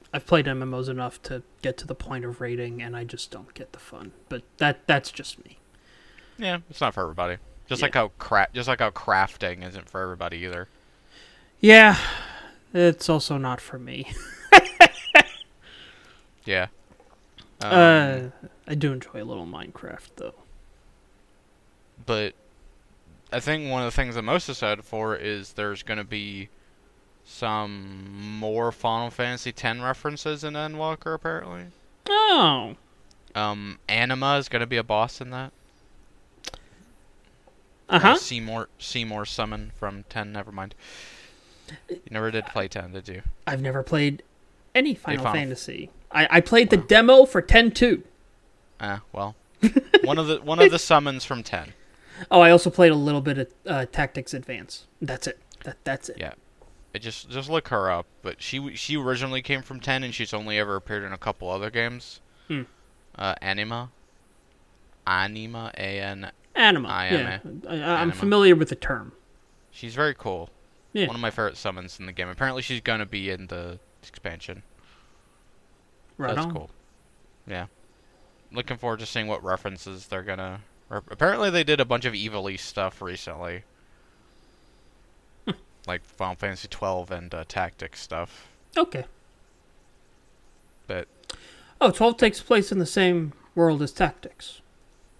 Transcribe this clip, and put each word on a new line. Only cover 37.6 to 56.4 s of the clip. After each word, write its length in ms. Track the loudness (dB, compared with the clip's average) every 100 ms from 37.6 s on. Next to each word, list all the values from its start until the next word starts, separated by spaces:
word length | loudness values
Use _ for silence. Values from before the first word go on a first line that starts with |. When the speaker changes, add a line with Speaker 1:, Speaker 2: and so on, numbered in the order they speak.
| _ _ 0
Speaker 1:
Uh-huh. 200 | 6 6
Speaker 2:
Uh, 20 | 6
Seymour, 540 | 2 -8 -6 -8 -8 -12
Seymour 460 | -8 -6 -4 -6 -6
Summon 460 | -4 -4 -6 -10 -8
from 300 | -10 -10 -12
Ten, 220 | -10 -8
never 200 | -10 -12
mind. 240 | -12 -12 -14 -20 -20 -20 -20 -20 -20 -20 -20 -20 -18 -16
You 100 | -16 -10
never 220 | -6 -4
did 140 | -4 -6
play 200 | -6 -6
Ten, 260 | -8 -12
did 140 | -14 -14
you? 140 | -8 -8 -6 -6
Speaker 1:
I've 160 | -4
never 220 | -4 -6
played 400 | -2 0 0 -2 -12 _ -20 _ _
any 220 | 0 0 -2
Final 280 | -4 -2
Speaker 2:
Final 160 | -2 -2
Speaker 1:
Fantasy. 500 | -4 -8 -12 -12 -14 -18 -4
I, 140 | 0 6
I 120 | 6
played 280 | 6 6 6
the 80 | 6
Speaker 2:
Wow. 80 | 8
Speaker 1:
demo 380 | 8 12 12 10
for 160 | 8
Ten 300 | 6 8 8
two. 320 | 6 4 4 -2 _ _ _ _ _ _ -10
Speaker 2:
Ah, 220 | -8 -8 -10
well. 220 | -10 -10 -10 _ 0 2
Speaker 1:
<laughs> 340 | 4 4 4
Speaker 2:
One 140 | 4 0
of 80 | 0
the, 140 | -2
one 180 | 0 6
of 120 | 6
the 80 | 6
summons 440 | 4 4 4 -4
from 200 | -6 -8
Ten. 300 | -8 -10 -10 -18 -20 -20 -20 -16 6
Speaker 1:
Oh, 100 | 10
I 80 | 12
also 200 | 10 8
played 200 | 6 8
a 40 | 8
little 260 | 2 0
bit 160 | -2 -4
of, 160 | -6 -10 -6
uh, 180 | -4 -4
Tactics 420 | -4 -4 -6 -10
Advance. 540 | -12 -12 -14 -14 -18 -20 -10
That's 260 | -8 -8 -10
it. 120 | -12 -18 -18
That, 140 | -16 -10
that's 260 | -8 -8 -10
it. 80 | -12
Speaker 2:
Yeah. 140 | -12 -14